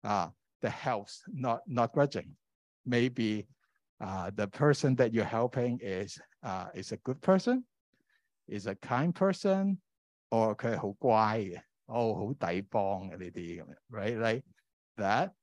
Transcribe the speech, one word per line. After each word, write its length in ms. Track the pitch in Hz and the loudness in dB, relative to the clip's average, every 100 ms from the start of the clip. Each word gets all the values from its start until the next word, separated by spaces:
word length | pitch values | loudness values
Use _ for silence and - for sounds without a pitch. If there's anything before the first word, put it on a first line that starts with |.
Uh, 260 | 107 104 85 - _ _ | 0 0 0 -6 _ _
the 80 | 110 | -6
helps, 520 | - 131 113 101 - - | -4 -2 -4 -6 -16 -12
not, 320 | 151 127 117 - | -6 -2 -2 -2
not 260 | 123 113 | 0 2
grudging. 420 | - 143 107 - - _ _ _ _ - | 4 2 0 -8 -18 _ _ _ _ 0
Maybe, 600 | 120 127 123 110 107 101 _ _ _ _ _ | 2 2 2 0 0 -6 _ _ _ _ _
uh, 280 | 92 95 90 | -6 -4 -4
the 140 | 104 101 | -4 -4
person 480 | - 147 143 143 127 | 2 4 4 2 4
that 160 | 120 | 4
you're 120 | 113 | 2
helping 540 | 98 113 120 - 123 123 | 0 0 0 0 -2 -2
is, 360 | 104 92 90 - - _ | -4 -4 -6 -10 -20 _
uh, 260 | 117 92 85 | -8 -6 -8
is 180 | - 95 | -10 -10
a 40 | 107 | -8
good 220 | - - | -6 -4
person, 440 | - 190 240 254 254 _ _ _ _ _ _ _ - | 4 4 4 0 -2 _ _ _ _ _ _ _ -10
is 180 | 104 101 | -8 -6
a 80 | 101 | -8
kind 380 | - 123 165 | -2 0 0
person, 640 | 170 190 185 202 190 196 190 _ _ _ _ _ | 2 0 2 2 2 2 0 _ _ _ _ _
or 260 | 113 113 107 | 2 2 0
佢 220 | 117 104 | -2 -2
好 100 | 101 101 | -4 0
乖 420 | 131 110 107 113 | 4 6 6 2
嘅， 220 | 98 85 - _ - | -2 -8 -16 _ -6
哦， 280 | 113 113 | 0 0
好 180 | 104 104 | 0 -4
抵 300 | 139 87 90 | -2 -2 -2
幫 480 | 101 113 98 98 95 | -2 -2 0 -2 -6
嘅 80 | 87 | -10
呢 120 | 90 | -10
啲 320 | 87 85 85 | -10 -10 -10
咁 40 | - | -12
樣， 100 | - _ | -20 _
right? 260 | 110 101 117 | -6 -4 0
Like 260 | 113 117 - _ _ _ _ - | 0 -2 -4 _ _ _ _ -6
that. 360 | 98 110 190 _ | 0 2 0 _